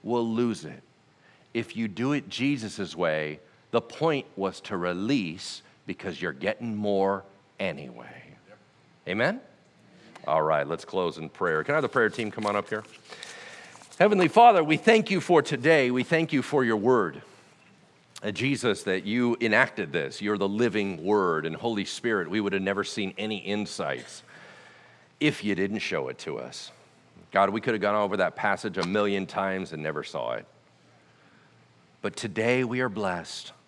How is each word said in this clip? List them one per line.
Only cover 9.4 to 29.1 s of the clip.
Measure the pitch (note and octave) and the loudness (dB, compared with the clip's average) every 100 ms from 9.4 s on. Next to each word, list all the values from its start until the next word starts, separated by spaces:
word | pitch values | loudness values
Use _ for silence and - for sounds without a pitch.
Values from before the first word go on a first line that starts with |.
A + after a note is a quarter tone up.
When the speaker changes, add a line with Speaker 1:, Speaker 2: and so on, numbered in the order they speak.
| - - _ _ - - - - - | -10 -20 _ _ -20 -20 -20 -12 0
Speaker 1:
All | D#2+ | 2
right, | D#2 D2+ C#2+ | 4 2 0
let's | D#2+ - | -6 -4
close | F#2+ F2 D#2 | -2 -2 -4
in | D#2 | -12
prayer. | - F2+ D#2+ | -4 -2 0
Can | D#2 | 0
I | D3+ | -2
have | |
the | B2 | 0
prayer | C3 A2 | 2 0
team | - G#2+ | 0 -6
come | G#2 G#2 | -4 -2
on | G2+ | -2
up | G2+ | -2
here? | G#2+ - - - - - - - - - - - - | -8 -10 -20 -20 -18 -16 -16 -18 -18 -20 -20 -20 4
Heavenly | G3 G#3 F3 | 6 6 6
Father, | A3 A#3+ G3 | 10 10 10
we | D3+ D#3 | 4 4
thank | - A3 - | 6 4 4
you | F#3+ | -2
for | C#3 E3+ | 6 4
today. | C#3+ C#3 C#3 D#3+ B2+ | 4 0 4 6 4
We | B2+ | 0
thank | B2 E3 E3 | 0 0 2
you | C#3+ | -2
for | - D3 | 0 2
your | A#2+ G#2+ | 2 4
word. | A2+ B2 F2+ D2 - - - _ _ _ _ _ _ - | 6 6 4 -4 -18 -20 -20 _ _ _ _ _ _ -8
Uh, | G#2+ | -8
Jesus, | G2+ B2+ C3+ B2 G2 | -2 -2 0 0 0
that | - F#2 F#2+ | -2 -2 0
you | A#2 A#2+ A#2 | 0 0 2
enacted | A2+ G#2+ - - E2 | 4 4 4 0 -4
this. | E2 C#2 - | -2 -4 -4
You're | G2+ G#2 | -2 0
the | G2 | 0
living | G#2 A#2+ G2+ G2 E2+ | 2 0 0 -2 -4
word. | F2+ G#2 F#2 D#2+ D#2+ | 2 2 4 0 -2
And | D#2 | -4
Holy | A#2 G#2+ F#2 | -4 -4 -4
Spirit, | - A#2+ G#2 D#2+ | -4 -2 -2 0
we | G#2 | -2
would | G2+ | 0
have | G2 | 0
never | F#2+ G2 | 0 -2
seen | F#2+ - F#2+ - | -4 -4 -6 -6
any | G#2+ G#2 | -6 -6
insights | - G#2 G2+ - D2+ B1+ - - - - - - - - - - _ _ | -4 -4 -4 -6 -6 -6 -10 -18 -20 -20 -20 -20 -20 -20 -20 -20 _ _
if | D3 - | -2 0
you | G2+ F#2 | -2 0
didn't | G2 G#2+ | 0 -2
show | - E2+ C2 | -4 -4 -4
it | B1+ | -8
to | - B1 | -10 -8
us. | B1+ - - - - _ _ - - | -10 -14 -16 -20 -20 _ _ -20 -2
God, | F#2+ G2 | 2 4
we | G#2+ | 2
could | B2 | -2
have | A2 | 0
gone | G2+ G#2 | 2 2
over | G2+ G2 | 0 2
that | F2 - | 0 0
passage | G#2 G2 A2 F2+ | -2 -2 -4 -4
a | F2 | 0
million | G#2 G#2 | 2 2